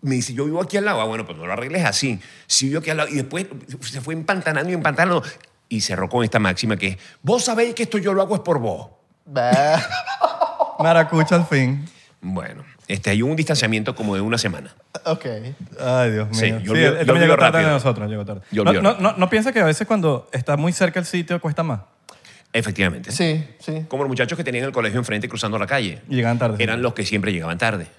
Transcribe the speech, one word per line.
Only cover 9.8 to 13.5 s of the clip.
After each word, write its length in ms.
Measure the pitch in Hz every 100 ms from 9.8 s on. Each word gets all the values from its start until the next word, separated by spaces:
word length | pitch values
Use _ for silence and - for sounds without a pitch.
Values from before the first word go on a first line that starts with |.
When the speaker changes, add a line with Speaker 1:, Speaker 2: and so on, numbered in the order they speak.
| - 719 - - - - - - - -
Speaker 3:
Maracucha 560 | 165 165 160 165 156 175
al 100 | 165
fin. 400 | 143 127 139 156 - _ _
Speaker 1:
Bueno, 420 | 90 92 62 - - - _
este, 220 | 95 104
hay 120 | 101
un 140 | 120 160
distanciamiento 600 | 156